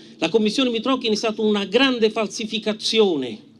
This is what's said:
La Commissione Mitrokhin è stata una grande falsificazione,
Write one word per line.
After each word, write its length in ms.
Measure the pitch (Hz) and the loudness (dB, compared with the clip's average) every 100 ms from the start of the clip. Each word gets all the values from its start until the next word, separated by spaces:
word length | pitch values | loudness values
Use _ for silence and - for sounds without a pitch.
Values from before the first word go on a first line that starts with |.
| - - | -20 -6
La 100 | 165 | 0
Commissione 420 | 220 214 214 254 | 2 2 2 0
Mitrokhin 440 | 226 240 262 226 | 0 -2 -2 0
è 20 | 208 | -2
stata 260 | 226 214 | -2 0
una 220 | 214 208 | 0 0
grande 460 | 196 208 269 247 214 | 0 2 2 2 2
falsificazione, 1300 | 220 208 - 220 220 214 208 - 220 208 156 123 107 - - | 0 -4 -4 -6 -6 -4 -4 -2 2 4 2 -4 -8 -16 -8